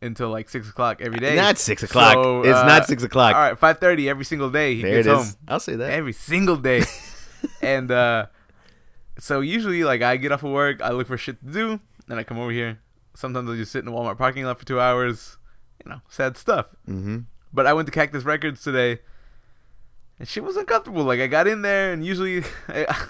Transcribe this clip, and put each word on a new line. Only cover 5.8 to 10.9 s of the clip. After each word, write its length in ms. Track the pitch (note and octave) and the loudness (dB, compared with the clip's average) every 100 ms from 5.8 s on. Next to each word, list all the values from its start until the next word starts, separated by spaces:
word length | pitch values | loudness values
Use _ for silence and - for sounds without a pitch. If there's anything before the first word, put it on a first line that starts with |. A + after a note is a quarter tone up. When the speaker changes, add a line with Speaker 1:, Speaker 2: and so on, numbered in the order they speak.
| B2+ | -4
Speaker 1:
Every 220 | D3 D3 | -4 -4
single 420 | G#2+ - E3+ F#3+ D#3+ | -8 -2 0 2 2
day. 280 | C3 B2+ - | 2 2 2
Speaker 2:
<laughs> 60 | - - - - - - - | -4 -16 -18 -18 -12 -12 -4
Speaker 1:
And, 300 | - C3+ B2+ | -2 0 0
uh, 360 | B2 A#2+ A#2 G#2 _ _ _ _ _ - - - - | 2 4 2 -2 _ _ _ _ _ -20 -20 -16 -12
so 220 | - C#3 | -4 -2
usually, 420 | C#3 A3 G#3+ F3 | -2 -2 -2 0
like, 180 | D#3 B2 | 0 2
I 160 | B2 B2+ | 2 0
get 140 | C#3+ | 0
off 120 | C#3+ | -2
of 80 | D3 | -2
work, 300 | C#3 C#3+ B2+ | 0 0 0
I 100 | - | -4